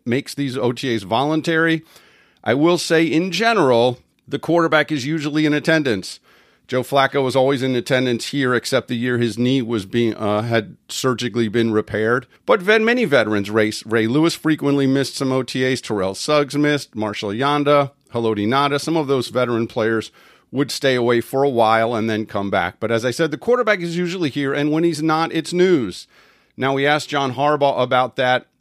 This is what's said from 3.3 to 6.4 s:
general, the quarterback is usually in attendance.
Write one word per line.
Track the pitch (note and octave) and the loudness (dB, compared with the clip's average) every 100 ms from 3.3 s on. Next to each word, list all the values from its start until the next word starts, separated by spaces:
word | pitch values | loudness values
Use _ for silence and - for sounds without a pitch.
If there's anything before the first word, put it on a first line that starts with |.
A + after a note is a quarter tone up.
general, | E3+ A3+ A3 C#3 A#2 B2 B2 _ _ - | 0 0 2 4 4 2 0 _ _ -10
the | C#3 | -6
quarterback | - E3+ E3 D#3 D3+ | 0 2 2 2 0
is | D3+ B2+ | -2 -4
usually | D#3+ D3 D3+ D#3 | -4 -2 0 2
in | |
attendance. | D3 D3+ D#3+ C#3 G2+ - - _ _ | 2 2 2 2 -2 -4 -14 _ _